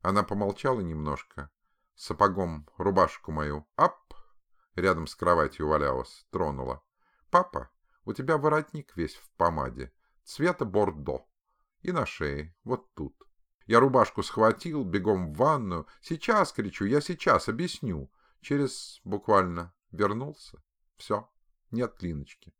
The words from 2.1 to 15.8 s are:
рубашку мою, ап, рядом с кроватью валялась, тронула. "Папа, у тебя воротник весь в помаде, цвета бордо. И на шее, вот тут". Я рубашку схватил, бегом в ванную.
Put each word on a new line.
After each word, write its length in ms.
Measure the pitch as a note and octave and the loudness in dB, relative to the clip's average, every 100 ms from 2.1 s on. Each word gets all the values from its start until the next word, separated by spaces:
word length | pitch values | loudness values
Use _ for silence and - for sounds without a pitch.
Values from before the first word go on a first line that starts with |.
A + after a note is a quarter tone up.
| F2 G2+ F#2 F2 D#2 D2 - | 2 2 4 -4 -4 -12 -2
рубашку 560 | F#2 F#2+ F2 - - | 2 4 2 0 -8
мою, 340 | D#2 D2 D2 - | -4 -4 -6 -8
ап, 400 | - E3+ - _ - - _ _ _ _ - | 0 0 0 _ -20 -20 _ _ _ _ 0
рядом 300 | F#2 E2+ D#2 | 2 2 -2
с 80 | - | -2
кроватью 500 | E2+ E2+ D2 - D2+ | 2 4 2 -2 0
валялась, 600 | D2+ C#2+ B1+ B1 - _ | 2 0 -2 -6 -16 _
тронула. 540 | F2+ D#2+ C#2 B1+ C2 _ _ _ _ _ | -4 -4 -4 -8 -10 _ _ _ _ _
"Папа, 400 | F3 F3+ - - _ _ _ | 2 2 -6 -10 _ _ _
у 80 | - | -10
тебя 240 | G#2+ C3 D3+ | -8 -2 0
воротник 580 | D3+ D3+ D3+ D3+ - - | 2 0 -2 -12 -12 -6
весь 200 | D#2+ - | -6 -8
в 140 | - | -20
помаде, 600 | _ E2+ D#2 B1+ A#1+ B1+ _ _ _ | _ 0 2 -4 -6 -14 _ _ _
цвета 420 | - - E3 E3+ | -20 -2 -2 0
бордо. 600 | A2+ G2 G2 D2+ C#2 C2 _ _ _ _ _ _ | 0 2 2 0 -6 -8 _ _ _ _ _ _
И 100 | - | -4
на 160 | F3 A#2+ | -2 -2
шее, 480 | - D2+ C#2+ D#2 _ | -4 -4 -4 -8 _
вот 320 | - B2+ _ | -6 -6 _
тут". 200 | - C#2+ _ - _ _ _ | -12 -12 _ -20 _ _ _
Я 160 | - A2+ | 4 6
рубашку 420 | C3+ B2+ G#2+ - | 6 6 4 0
схватил, 600 | F#2+ - A2 - E3+ D3+ | -6 4 4 4 -4 -4
бегом 480 | G#2 G2 F#2+ F#2+ E2+ | -2 0 2 0 0
в 60 | D2+ | 2
ванную. 480 | C3+ D3+ G#2 F2 | 2 2 -2 -6